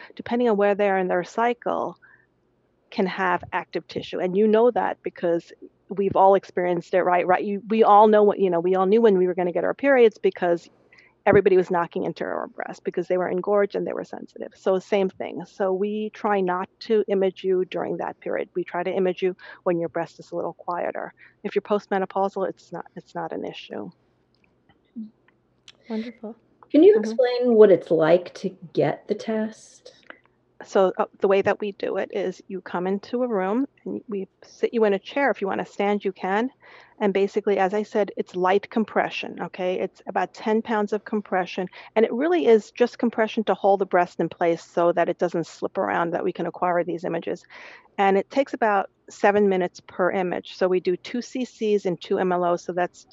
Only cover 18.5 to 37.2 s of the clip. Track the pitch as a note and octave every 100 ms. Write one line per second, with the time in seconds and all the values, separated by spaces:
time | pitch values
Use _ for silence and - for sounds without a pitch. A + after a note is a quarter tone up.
18.5 | F3+ F3 F3 F#3 F3+ F#3 F3 F#3 F#3 -
19.5 | - F#3 E3+ E3 E3+ D#3+ - - E3+ E3+
20.5 | - - F3 - - E3 - - _ G3+
21.5 | G3+ - G#3 - G3 F#3+ F#3+ G3 G3 F3+
22.5 | - - E3+ - F3+ - E3+ D#3+ - -
23.5 | - - - G3 - _ _ _ _ _
24.5 | _ _ _ _ A#3 G#3+ _ _ _ _
25.5 | _ - - - A3 A#3+ - G#3+ - _
26.5 | _ - D4 F#4+ G#4+ A3 A3+ B3 B3 B3
27.5 | A3 G#3 E3+ - D#3+ D#3 F3 - - F#3+
28.5 | - E3 - D3 - - G#3+ - A3 A3
29.5 | - - _ - _ - - _ _ _
30.5 | - - G#3 F#3 - - - G3 G3 G3+
31.5 | F#3+ G#3 - - F#3+ - G#3 F#3 - -
32.5 | F#3 - F3+ F#3 G3+ - B3 B3+ G#3 F#3
33.5 | A#3 C#4+ _ F#3+ G#3 - G3+ F#3+ _ -
34.5 | - - A#3 G#3+ G3 - C#4+ C4+ G3+ G3
35.5 | G#3+ F3+ - G3+ G#3 G3 - F#3 G3+ C4
36.5 | _ - - - - G#3 F#3+